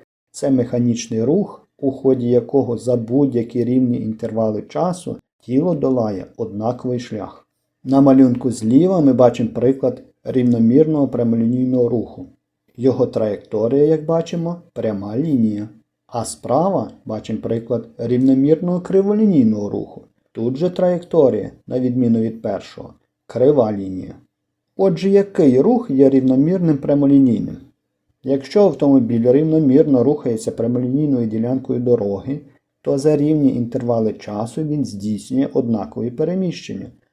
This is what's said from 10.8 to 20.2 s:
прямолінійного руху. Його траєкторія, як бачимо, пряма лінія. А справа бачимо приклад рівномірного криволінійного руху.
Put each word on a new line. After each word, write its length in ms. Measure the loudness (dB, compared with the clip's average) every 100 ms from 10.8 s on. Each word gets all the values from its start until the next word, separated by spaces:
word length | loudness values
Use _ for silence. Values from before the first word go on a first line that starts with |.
| 4 2 0
прямолінійного 800 | 0 0 0 0 0 0 0 0
руху. 380 | 0 -4 -12 -20 _ _ _ _ -2
Його 300 | 0 2 0
траєкторія, 800 | -2 -2 -4 -6 -4 0 2
як 200 | 2 0
бачимо, 520 | 0 -4 -2 -6 -6 -8 -12
пряма 440 | -8 -6 -6 -6 -4
лінія. 520 | -2 0 0 -2 -8 -16 _ _ _
А 180 | -10
справа 640 | -8 -10 -2 0 0 -2 -6 -12
бачимо 340 | -12 -10 -8 -8
приклад 460 | -4 -6 -4 -6 -6 -10
рівномірного 840 | -2 0 2 4 2 0 -4 -6
криволінійного 880 | -2 -2 0 0 2 2 0 -2 -6
руху. 340 | -8 -10 -16 -20 _